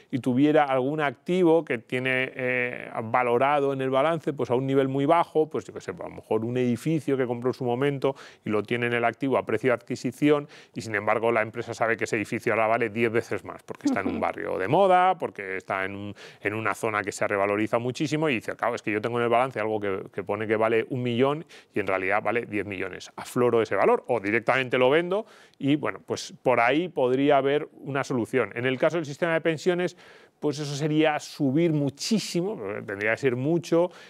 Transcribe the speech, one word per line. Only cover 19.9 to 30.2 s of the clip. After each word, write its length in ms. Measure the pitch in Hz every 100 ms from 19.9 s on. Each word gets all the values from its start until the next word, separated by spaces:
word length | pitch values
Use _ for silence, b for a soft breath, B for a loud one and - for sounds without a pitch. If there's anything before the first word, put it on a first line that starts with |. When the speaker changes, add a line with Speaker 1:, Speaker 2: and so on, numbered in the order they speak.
| 95 -
Speaker 1:
que 120 | -
pone 240 | 95 104 107
que 80 | 110
vale 300 | 113 113 110
un 140 | 127
millón 420 | 123 117 135 151 - B B 107
y 40 |
en 60 | 98
realidad 360 | 95 95 104
vale 240 | 107 117 107
diez 180 | 104 98
millones. 460 | 92 92 85 - -
Afloro 460 | - 127 123 113
ese 140 | 104 98
valor 280 | 156 240 -
o 120 | 117
directamente 440 | 98 113 110 127 127 131
lo 120 | 127
vendo 360 | 156 175 196 226 B B B
y, 180 | 143 147
bueno, 260 | 117 95 -
pues 280 | 104 - -
por 160 | 135 120
ahí 300 | 117 151 180
podría 480 | 147 123 131 143 139
haber 300 | 139 147 -
una 300 | - 143 135
solución". 480 | 127 131 104 127 101 120
En 100 | 127
el 120 | 131
caso 200 | 160 170
del 80 | 143
sistema 280 | 139 170
de 80 | 165
pensiones, 540 | 165 156 180 175 180 - B B